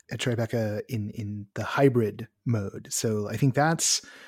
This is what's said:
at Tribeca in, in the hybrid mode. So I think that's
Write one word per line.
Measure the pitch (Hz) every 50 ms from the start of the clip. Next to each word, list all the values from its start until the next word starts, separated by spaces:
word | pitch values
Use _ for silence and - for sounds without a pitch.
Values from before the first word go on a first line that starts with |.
| _ -
at | - 113
Tribeca | - 131 120 117 117 110 - 117 110 107 104 104 - -
in, | 123 110 101 107
in | - - 107 104 104 104 101 - -
the | - 107
hybrid | - - 147 143 139 117 120 113 104 101 104 110 - _ _ -
mode. | 127 117 104 98 95 - - - -
So | - - - 117 107 107 104 104
I | 107
think | 104 143 135 -
that's | 143 143 160 165 156 - - - - - - - - -